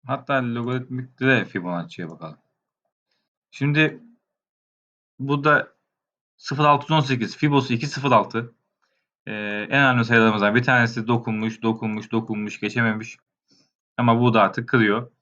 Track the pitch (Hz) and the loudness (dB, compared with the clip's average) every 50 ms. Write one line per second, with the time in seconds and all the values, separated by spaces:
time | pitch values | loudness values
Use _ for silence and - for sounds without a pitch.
0 | _ - 135 135 - - 143 131 127 120 117 120 117 123 127 127 127 - 127 127 | _ -8 -8 -8 -4 -4 -4 -2 -2 -4 -6 -6 -6 -6 -6 -6 -8 -8 -10 -12
1 | 127 - _ _ 127 135 131 113 95 87 - 95 87 90 87 85 82 - - - | -12 -12 _ _ 2 2 2 2 0 -4 -8 -8 -6 -4 -6 -6 -8 -10 -14 -14
2 | 87 78 80 78 80 80 76 _ _ _ _ _ _ _ _ _ _ _ _ _ | -14 -14 -14 -14 -16 -16 -18 _ _ _ _ _ _ _ _ _ _ _ _ _
3 | _ _ _ _ _ _ _ _ _ _ _ - 139 147 147 156 156 139 - - | _ _ _ _ _ _ _ _ _ _ _ -4 -2 0 2 2 2 2 0 -8
4 | - - _ _ _ _ _ _ _ _ _ _ _ _ _ _ _ _ _ _ | -20 -20 _ _ _ _ _ _ _ _ _ _ _ _ _ _ _ _ _ _
5 | _ _ _ _ 131 139 147 143 139 151 147 - - - _ _ _ _ _ _ | _ _ _ _ -4 -2 -2 2 4 4 4 4 2 -4 _ _ _ _ _ _
6 | _ _ _ _ _ _ _ _ - - 139 135 151 147 147 139 - - 160 156 | _ _ _ _ _ _ _ _ -8 -6 -2 2 4 4 4 2 2 0 0 0
7 | 143 131 131 120 110 - - - - 151 143 139 131 - 123 113 131 - - 135 | 2 0 -2 -2 -2 -6 -4 -2 0 2 2 2 0 0 -4 -4 -4 -6 -8 -4
8 | 135 139 123 107 101 - - 113 117 120 _ _ _ _ _ _ _ _ _ _ | 0 4 4 4 2 2 -6 -8 -8 -8 _ _ _ _ _ _ _ _ _ _
9 | _ _ _ _ _ - 107 107 104 104 104 104 104 - - 139 139 131 127 120 | _ _ _ _ _ -12 -10 -8 -8 -8 -6 -8 -6 -2 2 2 4 4 4 2
10 | 117 110 120 117 110 113 107 107 101 104 107 123 123 139 127 123 117 113 - 120 | 2 4 4 6 6 4 4 4 2 4 2 2 2 4 2 2 2 0 -2 -6
11 | 107 113 120 113 - 120 110 107 110 110 110 - - 113 110 113 117 110 107 107 | -2 0 -2 0 0 -4 -6 -4 -4 -6 -6 -2 -2 -2 -2 -2 -4 -8 -8 -8
12 | 104 - 113 113 110 - 110 104 107 104 - - - 104 - 123 117 113 107 110 | -8 -4 -4 -4 -4 -4 -6 -6 -6 -8 -8 -8 -8 -4 -2 0 0 0 -2 -4
13 | 110 - - _ _ _ _ _ _ _ _ _ _ _ _ _ _ _ _ - | -8 -14 -18 _ _ _ _ _ _ _ _ _ _ _ _ _ _ _ _ 0
14 | 123 117 117 117 123 123 110 113 101 95 - - 117 - - 123 110 104 101 117 | 2 2 2 4 2 2 4 4 2 2 0 -6 -6 0 2 2 4 2 2 -2
15 | 123 - _ _ | -4 -10 _ _